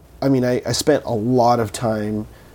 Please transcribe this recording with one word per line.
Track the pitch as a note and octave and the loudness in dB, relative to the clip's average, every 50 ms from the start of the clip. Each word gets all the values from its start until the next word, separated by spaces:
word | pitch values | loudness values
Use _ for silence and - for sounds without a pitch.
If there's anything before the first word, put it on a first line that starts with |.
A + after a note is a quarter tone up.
| - - - - | -20 -20 -10 -4
I | - C#3 | 0 2
mean, | C3+ C3 B2+ | 2 2 2
I, | B2 B2+ B2 - | 2 0 -2 -2
I | - A#2+ | -2 -4
spent | - - - D3 C3 - | -2 2 2 2 2 0
a | - A#2 | -2 -4
lot | A2 G#2 A#2+ B2+ B2+ A#2 A#2+ A#2+ A#2 | -2 0 0 2 4 4 4 4 2
of | A2+ A2 - | 0 -2 -4
time, | - B2+ A2+ A2 G#2+ G#2 G#2+ G#2+ G#2+ G#2+ - - - - - - | -4 -4 -2 -2 -2 -2 -4 -4 -6 -6 -10 -14 -20 -20 -20 -20